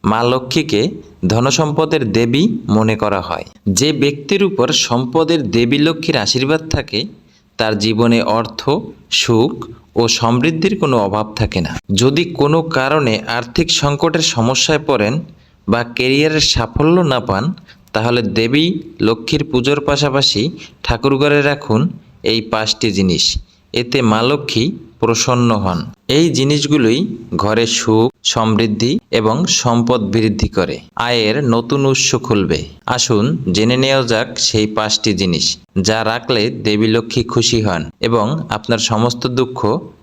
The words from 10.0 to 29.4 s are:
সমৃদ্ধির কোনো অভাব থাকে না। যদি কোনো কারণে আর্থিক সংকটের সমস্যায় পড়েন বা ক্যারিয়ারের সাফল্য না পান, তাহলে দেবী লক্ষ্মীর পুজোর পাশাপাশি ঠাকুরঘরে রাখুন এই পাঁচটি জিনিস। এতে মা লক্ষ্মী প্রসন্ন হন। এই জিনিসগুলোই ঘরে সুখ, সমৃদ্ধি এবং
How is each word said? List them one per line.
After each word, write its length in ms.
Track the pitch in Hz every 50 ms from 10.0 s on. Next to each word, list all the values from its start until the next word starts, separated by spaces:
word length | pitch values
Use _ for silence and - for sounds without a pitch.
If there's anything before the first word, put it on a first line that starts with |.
| 117
সমৃদ্ধির 720 | 113 - - 120 117 117 120 127 165 160 160 165 196 208 190
কোনো 180 | 175 147 131
অভাব 360 | 117 101 98 95 107 107 107 107
থাকে 260 | - 110 101 - 95
না। 180 | 82 73 - - _ - 98
যদি 280 | 92 120 131 139 160 175
কোনো 380 | 180 170 - 143 143 156 165
কারণে 580 | 160 165 - 139 131 135 151 156 143 120 110 104 107
আর্থিক 440 | 113 117 120 120 120 120 - 165 165
সংকটের 500 | - - - 143 143 143 - 170 160 170
সমস্যায় 580 | 160 - - 123 113 117 131 135 - - 156 147 156
পড়েন 320 | 143 139 113 104 104 127 160 165 - - - - _ _ _ _ -
বা 140 | 101 117 120
ক্যারিয়ারের 560 | 120 120 - 123 127 135 139 151 156 156 156
সাফল্য 640 | 143 - - - 117 113 - - 151 156 170 180
না 180 | 180 147 131 123
পান, 340 | 104 - 98 95 117 165 185 - - - - _ _ _ _
তাহলে 280 | 110 110 120 120 123
দেবী 520 | 113 101 92 110 113 117 127 147 160 175 185 - - - - -
লক্ষ্মীর 420 | - 107 113 113 - - - 147 147
পুজোর 360 | - - 127 123 135 143 147 143
পাশাপাশি 680 | 151 143 139 147 143 127 139 139 147 - 101 113 160 175 - - - - _ _
ঠাকুরঘরে 580 | - 120 113 120 139 139 135 143 147 143 147
রাখুন 480 | 139 143 143 143 - - 107 113 143 185 - - - - - - -
এই 180 | - 110 117
পাঁচটি 500 | 113 113 117 110 110 107 - - - 113
জিনিস। 460 | 95 95 95 92 85 80 - - - - - _ _ _ _ _ -
এতে 280 | 117 120 120 123 139
মা 200 | 123 110 107 110
লক্ষ্মী 500 | 117 123 147 147 147 - - 113 117 165 202 - - - - _
প্রসন্ন 560 | - - 117 - - - 123 123 120 120 113
হন। 300 | 104 98 92 90 85 - - - _ _
এই 220 | - 127 147 170 170
জিনিসগুলোই 880 | 135 127 135 139 147 147 143 143 147 151 123 110 117 139 185 - - - - - -
ঘরে 320 | 87 - 101 110 110 117
সুখ, 460 | 113 - - - - 110 110 113 127 - _ _
সমৃদ্ধি 760 | - - 120 113 110 110 104 113 113 104 101 117 123 151 226 - _
এবং 340 | - 120 107 110 113 143